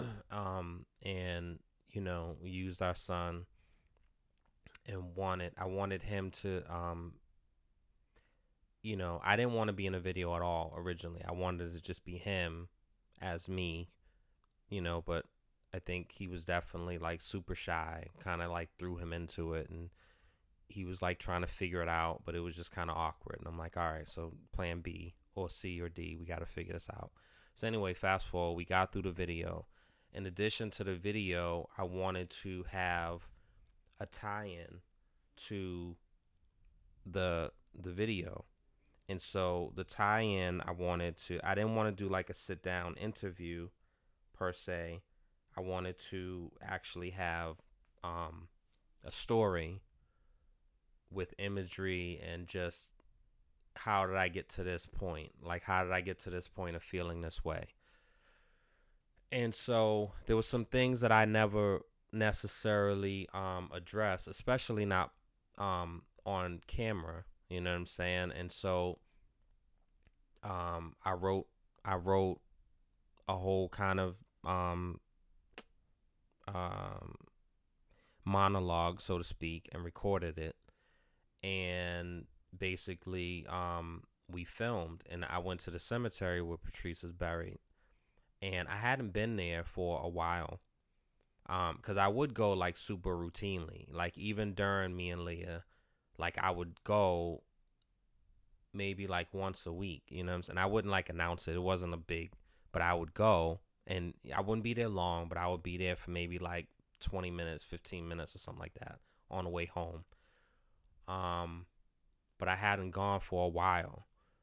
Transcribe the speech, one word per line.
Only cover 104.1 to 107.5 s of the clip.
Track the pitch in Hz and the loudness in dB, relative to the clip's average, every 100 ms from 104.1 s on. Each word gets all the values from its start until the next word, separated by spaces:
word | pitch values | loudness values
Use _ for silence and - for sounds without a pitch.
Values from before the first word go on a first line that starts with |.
| - 60 | -6 -4
I | 73 | 0
wouldn't | 98 113 | 2 2
be | 113 | 2
there | 117 117 | 0 0
long, | 95 87 85 85 | 2 2 2 0
but | 85 | 0
I | 87 | 0
would | 90 | 0
be | 87 87 | -2 0
there | 92 87 | 0 0
for | - | -2
maybe, | 87 87 87 | -2 -2 -2
like, | 87 87 80 _ _ - | -2 -4 -6 _ _ -6
twenty | - 95 90 | -4 -2 -2
minutes, | 87 82 | -2 -2